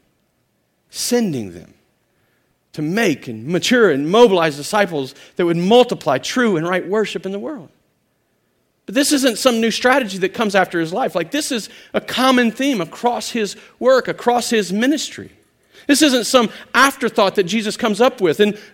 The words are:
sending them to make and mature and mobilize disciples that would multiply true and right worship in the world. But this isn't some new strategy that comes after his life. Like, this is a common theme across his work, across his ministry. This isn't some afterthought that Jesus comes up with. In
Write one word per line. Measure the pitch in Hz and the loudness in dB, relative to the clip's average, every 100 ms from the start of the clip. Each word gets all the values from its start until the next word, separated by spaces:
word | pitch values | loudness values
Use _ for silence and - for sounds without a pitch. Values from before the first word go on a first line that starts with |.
| _ _ _ _ _ _ _ _ _ | _ _ _ _ _ _ _ _ _
sending | - - 240 214 135 98 | -10 -2 0 0 -4 -8
them | 85 - _ _ _ _ _ _ _ _ _ _ | -12 -20 _ _ _ _ _ _ _ _ _ _
to | - | -8
make | 151 196 220 139 - | -4 -2 0 -2 -6
and | 110 123 | -12 -4
mature | 175 - 247 208 | -4 2 4 4
and | 135 151 | 4 2
mobilize | 208 240 185 165 143 | 6 6 6 0 -2
disciples | 139 214 196 156 131 - - - | -4 0 0 -2 -8 -12 -14 -2
that | 175 | 0
would | 170 | 0
multiply | 180 240 240 160 156 131 | 4 6 4 0 -2 -2
true | - 262 233 170 | -2 0 0 0
and | 170 | -2
right | 180 | -4
worship | 156 214 202 185 | -2 -2 -2 -6
in | 190 | -8
the | 196 | -10
world. | 240 285 143 _ _ _ _ _ _ _ _ _ _ _ - | -10 -12 -16 _ _ _ _ _ _ _ _ _ _ _ -6
But | |
this | 214 285 | -2 0
isn't | 285 262 208 | 2 0 0
some | 262 226 | 0 2
new | 226 | 0
strategy | - 254 277 220 190 | 0 2 2 0 -4
that | 185 | -4
comes | 214 220 | -2 0
after | 190 180 175 | 0 0 -2
his | 160 | -4
life. | 190 262 | -4 -4
Like, | 185 165 | -4 -4
this | 285 - | -4 -4
is | 240 - - - | -6 -8 -16 -8
a | 208 | -8
common | - - 254 254 233 | -6 0 2 4 2
theme | - 277 240 | 0 -2 -2
across | 160 - 240 226 - | -4 -4 -4 -4 -6
his | 240 202 - - - | -4 -4 -8 -18 -4
work, | 240 262 - | 2 2 2
across | - 240 240 226 | -4 0 0 2
his | 226 175 | 0 0
ministry. | 202 254 311 - - 90 _ _ _ _ - - | 0 0 0 -4 -12 -16 _ _ _ _ -8 0
This | 285 | 2
isn't | 302 247 | 4 2
some | 190 254 220 - - | 2 2 0 -4 -4
afterthought | 233 269 - 233 - 196 | 2 2 2 -4 0 0
that | 196 | 2
Jesus | 175 226 208 - | -2 -2 -4 -4
comes | 226 196 | -2 2
up | 254 254 | 0 2
with. | 180 147 | 0 2
In | 208 202 - | 0 0 -8